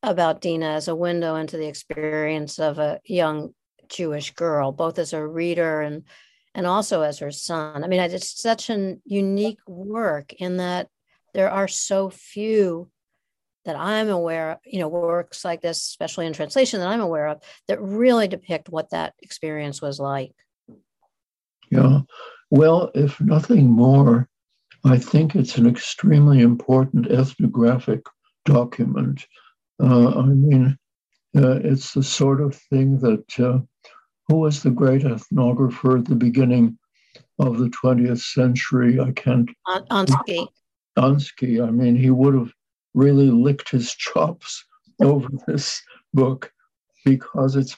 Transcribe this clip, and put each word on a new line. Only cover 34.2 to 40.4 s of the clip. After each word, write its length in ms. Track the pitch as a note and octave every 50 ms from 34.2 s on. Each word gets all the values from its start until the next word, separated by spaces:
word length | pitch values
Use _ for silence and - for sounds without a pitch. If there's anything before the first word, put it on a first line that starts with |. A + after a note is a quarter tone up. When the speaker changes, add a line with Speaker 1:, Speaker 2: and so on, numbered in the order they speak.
| _
Speaker 2:
who 100 | - D#3
was 240 | D#3+ D#3+ D3+ D3 C#3+
the 80 | - C#3+
great 320 | B2 B2 C#3 C3 C3 C3+
ethnographer 960 | C#3 C3+ A#2 A2 - _ - C3+ B2 A#2+ B2 B2 C3+ A#2+ - - - C3 C3
at 80 | B2+ A#2+
the 100 | - -
beginning 640 | A#2 B2 A#2+ A#2 C3+ C3 B2 B2 B2 A#2 A2+ A#2 - _ _ _ _ _ _ _ - _ _ _ -
of 180 | C#3 B2+ A#2
the 120 | A2+ B2+ A#2+
twentieth 520 | - - - B2+ B2+ A#2+ B2 B2 A#2+ A#2+
century? 800 | - - - C#3 B2+ B2+ B2 B2+ - - C3 B2 B2 A#2+ B2 C3
I 120 | C3 C3
can't 380 | C3 - - - B2 B2 A#2 A#2+ - _ _
Speaker 1:
An-, 200 | F#3 F#3 F#3 - -
Ansky. 580 | A#3+ G3+ F#3+ D#3+ C3 C3+ - - F3+ E3+